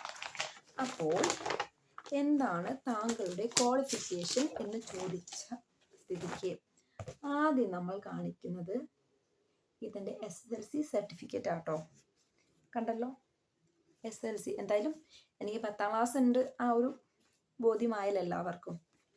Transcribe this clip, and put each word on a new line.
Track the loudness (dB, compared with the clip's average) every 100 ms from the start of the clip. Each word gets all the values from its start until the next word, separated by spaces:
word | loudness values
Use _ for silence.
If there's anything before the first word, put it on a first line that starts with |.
| -8 -8 -10 -6 -8 -8 -14 -4
അപ്പോൾ | -4 0 2 4 4 2 -2 -4 -4 _ _ -20 -2
എന്താണ് | 2 4 6 4 2 0 -4
താങ്കളുടെ | -2 0 0 -2 -2 -2 0
ക്വാളിഫിക്കേഷൻ | 4 4 4 2 -2 -2 -4 0 0 0 -2
എന്ന് | -6 -6
ചോദിച്ച | -6 -6 -6 -6 -8 -14 -12 -14 _ _ _
സ്ഥിതിക്ക് | -20 _ -6 -6 -4 -4 -6 _ _ _ _ -12 -8 -2
ആദ്യം | 2 4 4 4
നമ്മൾ | 0 -2 -4
കാണിക്കുന്നത് | -6 -4 -6 -6 -8 -6 -4 -4 -6 _ _ _ _ _ _ _ _ _
ഇതെൻ്റെ | -10 -6 -6 -6
എസ് | -8 -10
എസ് | -8
എൽ | -8
സി | -4 -4
സർട്ടിഫിക്കറ്റ് | 0 0 0 -10 -6 -4 -2
ആട്ടോ. | -2 0 -2 -4 -16 _ _ _ _ _ _ _
കണ്ടല്ലോ, | -4 -2 -2 -4 -6 _ _ _ _ _ _ _ _
എസ് | -12 -6
എസ് | -6
എൽ | -4
സി. | -4 -6
എന്തായാലും | 2 2 2 -2 _ -20 _ _
എനിക്ക് | -6 -2
പത്താം | -4 0 0
ക്ലാസ് | 4 4 6
ഉണ്ട്, | 6 6 4 2
ആ | 4
ഒരു | 6 4 0 _ _ _ _ _ _
ബോധ്യമായല്ലോ | 4 4 2 2 2 2
എല്ലാവർക്കും. | 2 0 -2 -6 -8 -10 -10 _ _